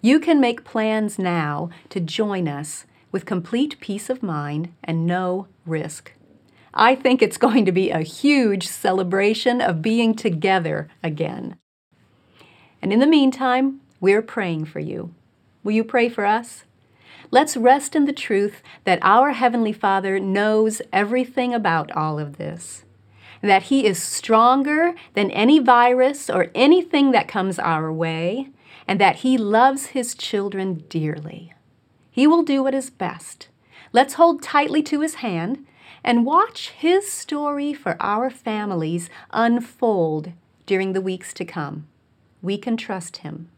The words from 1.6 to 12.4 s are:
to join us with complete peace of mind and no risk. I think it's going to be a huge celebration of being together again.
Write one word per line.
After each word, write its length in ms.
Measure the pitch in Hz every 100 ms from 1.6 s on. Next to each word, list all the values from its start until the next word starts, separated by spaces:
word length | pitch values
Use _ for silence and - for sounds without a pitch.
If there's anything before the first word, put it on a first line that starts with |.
| 170 - _
to 100 | 196
join 480 | 165 - 208 196 160
us 380 | 143 151 - _ _ _
with 140 | 190
complete 560 | - 185 170 240 294 -
peace 300 | - 202 -
of 120 | 254
mind 460 | 202 151 147 151 170 _
and 220 | - 165 170
no 400 | 180 185 185 196 _
risk. 480 | 170 160 151 - - _ _ _ _ _ _
I 200 | - 220
think 280 | 262 269 254
it's 160 | 208 -
going 260 | 254 226
to 80 | 190
be 160 | 180 190
a 100 | 160
huge 680 | 156 - 277 285 226 196 -
celebration 960 | - 196 190 180 196 208 220 247 247
of 180 | - 165
being 340 | 220 233 226
together 760 | 220 214 165 190 190 160 156 156 _
again. 540 | 165 151 156 - - - _ _ _ _ _ _ _ _